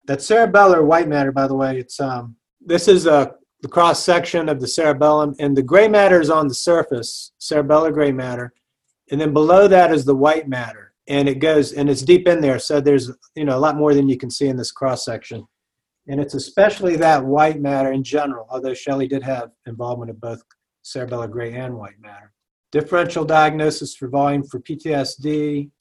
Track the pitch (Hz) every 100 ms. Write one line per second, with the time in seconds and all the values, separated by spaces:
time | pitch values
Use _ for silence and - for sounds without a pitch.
0 | - 139 - 220 226 202 196 170 151 165
1 | 160 147 135 135 135 135 135 131 123 -
2 | 139 123 117 113 _ _ 175 170 175 185
3 | 165 147 135 - _ _ 139 175 170 147
4 | - 175 170 175 156 139 123 - 156 135
5 | 151 151 147 143 143 139 127 180 220 214
6 | 196 180 147 156 147 123 - 170 156 123
7 | 113 - - - - 151 143 151 160 151
8 | 143 131 127 123 123 _ _ _ _ _
9 | - 143 156 147 156 180 202 185 170 156
10 | 131 135 143 156 143 127 117 - - _
11 | - 143 139 131 156 156 143 - 143 135
12 | 135 180 180 170 143 127 - 147 139 139
13 | 120 - _ - 147 131 151 147 151 143
14 | 139 127 123 - 143 127 117 - 135 123
15 | - 110 - 113 104 _ _ _ _ _
16 | - 139 143 135 - - 208 208 185 160
17 | 165 151 131 143 156 151 143 139 135 135
18 | 131 147 143 123 113 131 131 120 143 135
19 | 131 139 123 127 117 _ 123 117 120 120
20 | 117 110 117 113 _ _ _ _ - 135
21 | 120 120 117 117 117 120 127 117 101 101
22 | 107 101 - _ _ _ _ 147 151 175
23 | 170 170 151 156 151 156 156 151 139 -
24 | 127 135 143 143 135 123 - 151 160 143
25 | 131 - 147 151 147 143 143 _